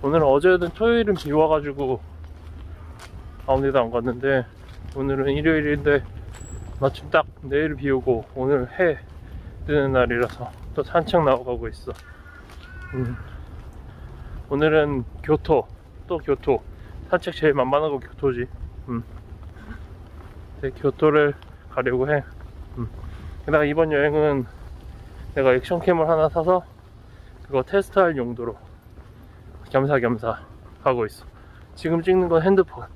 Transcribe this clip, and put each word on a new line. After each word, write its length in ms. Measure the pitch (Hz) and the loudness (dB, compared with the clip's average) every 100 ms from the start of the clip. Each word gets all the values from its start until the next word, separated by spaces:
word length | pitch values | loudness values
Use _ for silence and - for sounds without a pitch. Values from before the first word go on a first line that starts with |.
오늘 240 | 139 165 147 | 4 4 6
어제든 460 | 139 175 180 175 | 6 6 4 2
토요일은 420 | - 226 233 214 | 0 2 4 2
비 180 | 180 151 | 0 2
와가지고 720 | 151 156 156 147 139 135 123 - - - - - - - - - - - - - - - | 4 4 4 0 -2 -2 -2 -4 -16 -16 -16 -16 -14 -14 -14 -16 -16 -16 -16 -16 -14 0
아무 140 | 135 | 2
데도 180 | 139 135 | 4 4
안 120 | 113 | 2
갔는데 540 | 120 120 120 135 135 120 - - - - | 0 -2 -2 2 2 0 -12 -18 -16 -12
오늘은 420 | 139 139 135 135 143 | -6 -2 0 0 2
일요일인데 680 | 151 160 147 147 147 143 - - - - - - - - | 2 2 2 0 4 2 0 -14 -14 -16 -14 -14 -12 -2
마침 280 | 135 - - | -2 -2 0
딱 180 | 160 151 - | 0 0 -8
내일 340 | 135 143 156 143 | -2 0 0 -2
비 140 | 139 | 0
오고 360 | 135 127 117 110 135 | 0 2 0 -2 -4
오늘 320 | 131 143 123 - | 0 0 0 0
해 220 | 180 143 - - - - - - - | 0 0 -8 -18 -16 -14 -14 -12 -2
뜨는 280 | 147 135 | 0 2
날이라서 580 | 131 120 120 120 - 120 - - | 2 2 2 0 -2 -12 -12 -10
또 100 | - | -6
산책 400 | 143 170 160 175 | 0 0 2 4
나와가고 460 | 147 127 127 120 117 | 4 2 0 -6 -6
있어. 240 | - - - - - - - - - - - - 131 | -10 -12 -14 -16 -20 -20 -20 -20 -18 -16 -16 -10 -6
음. 200 | 120 123 - - - - - - - - - - - - - | -6 -6 -12 -14 -14 -16 -16 -16 -18 -16 -16 -16 -14 -14 -4
오늘은 580 | 139 156 156 147 135 117 - | 2 4 4 2 0 -6 -10
교토, 440 | - 151 - 147 - - - - - | 0 0 4 2 2 -12 -20 -20 -8
또 100 | 170 | -6
교토. 420 | - 139 - 123 - - - - - | -2 -2 2 0 -2 -18 -16 -16 -2
산책 240 | 180 - | -2 -2
제일 200 | 160 156 | 0 2
만만한 360 | 139 127 143 156 | 2 2 2 0
거 100 | 139 | -4
교토지. 460 | - - 139 120 123 - - - - | -8 -2 -2 0 -6 -8 -14 -14 -8
음. 140 | 117 110 - - - - - - - - - - - - - - - | -8 -8 -16 -16 -16 -16 -16 -16 -14 -16 -18 -18 -18 -18 -18 -16 -8
이제 100 | 135 - | -8 -2
교토를 560 | 143 - 156 151 147 139 - - - | -2 4 4 6 4 0 -12 -20 -8
가려고 400 | - 123 127 135 | -2 0 0 2
해. 120 | 147 - - - - - - | 0 -2 -14 -16 -16 -14 -10
음. 100 | 113 - - - - - - | -10 -10 -14 -12 -14 -10 2
게다가 200 | 151 147 | 2 4
이번 260 | 147 160 | 2 2
여행은 540 | 147 147 151 151 139 120 - - - - - - - - | 4 4 4 4 2 -2 -10 -16 -16 -16 -16 -18 -16 -8
내가 200 | - 135 | 2 4
액션캠을 540 | 127 - 175 175 170 160 | 4 2 0 2 4 4
하나 220 | 160 156 | 4 4
사서 340 | 165 165 185 - - - - - - - - | 2 2 2 0 -20 -20 -20 -20 -20 -20 -20
그거 200 | - 135 | -2 -2
테스트할 540 | 127 196 190 - 180 143 | 2 0 2 4 4 2
용도로 380 | 120 117 117 107 - - - - - - - - - - - | -4 -4 -8 -8 -16 -20 -20 -20 -20 -20 -20 -20 -20 -20 0
겸사겸사 680 | 135 139 139 117 117 113 107 - - - - | 2 4 2 2 0 -2 -6 -10 -20 -20 -4
가고 240 | 143 123 107 | 0 0 -2
있어. 180 | - - - - - - | -6 -20 -20 -20 -20 -20
지금 300 | - 160 170 | -8 0 0
찍는 260 | 170 185 180 | 4 4 6
건 140 | 165 | 4
핸드폰. 420 | 175 196 180 - - | 6 6 4 -2 -16